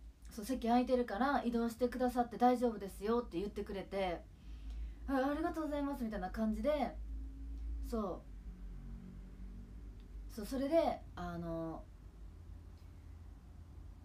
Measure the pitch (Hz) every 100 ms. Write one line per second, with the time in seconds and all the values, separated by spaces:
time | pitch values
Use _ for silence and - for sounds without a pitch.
0 | - - - - 208 254 226 240 254 247
1 | 240 202 208 269 240 233 233 - 247 240
2 | 247 247 240 196 247 247 247 208 196 -
3 | 202 233 240 170 208 208 208 196 180 190
4 | 190 165 - - - - - - - -
5 | - 269 277 294 339 320 294 285 277 269
6 | 226 208 185 226 220 214 240 302 247 -
7 | - - - - - - - - - 226
8 | 196 160 - - - - - - - -
9 | - - - - - - - - - -
10 | - - - - 202 262 277 330 285 -
11 | - - 175 170 170 165 165 156 - -
12 | - - - - - - - - - -
13 | - - - - - - - - - -